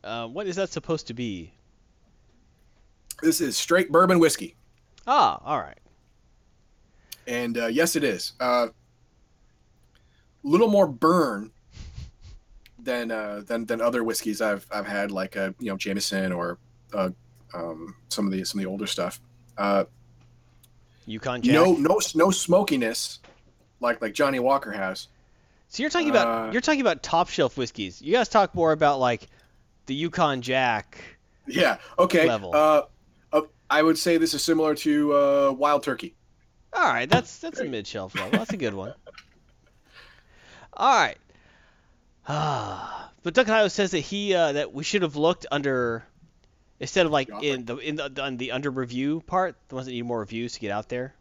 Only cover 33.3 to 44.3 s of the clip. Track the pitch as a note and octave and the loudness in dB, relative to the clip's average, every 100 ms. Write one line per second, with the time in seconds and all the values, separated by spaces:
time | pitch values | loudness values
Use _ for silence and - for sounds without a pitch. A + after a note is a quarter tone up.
33.3 | D3+ D#3 _ _ D3 D#3 D#3 F3+ E3 D#3+ | -2 -2 _ _ 4 4 4 2 2 2
34.3 | D3 - D#3+ D#3 D3 D3+ D3 D3 C#3+ C#3+ | -2 0 2 2 0 0 2 4 4 4
35.3 | C#3+ C#3 C3 D3 C#3+ - B2 F2+ _ _ | 4 2 2 2 2 0 -6 -8 _ _
36.3 | _ _ _ _ - D#4 A#2+ B2+ B3 - | _ _ _ _ 0 0 0 2 2 0
37.3 | - E4 C#4+ D#3+ A#2 G2+ G#2+ F#2+ - - | -12 -12 -8 -6 -6 -8 -10 -10 -10 -4
38.3 | G3+ A3+ G3+ B2 G2 F#2+ - - - _ | -2 -2 -6 -6 -6 -12 -14 -20 -20 _
39.3 | _ _ _ _ _ _ - - - _ | _ _ _ _ _ _ -20 -20 -20 _
40.3 | _ - - - - B3 B3+ C3+ - _ | _ -20 -20 -20 -2 2 4 2 -2 _
41.3 | _ _ _ _ _ _ _ _ _ - | _ _ _ _ _ _ _ _ _ -8
42.3 | D3+ D3+ C3+ G2+ F#2+ - - - _ F3 | -4 -2 -4 -6 -10 -12 -14 -16 _ -2
43.3 | E3+ A3 A3 G#3 - F#3+ F3 C3+ G3+ G3+ | 0 4 4 2 2 0 -2 -4 -6 0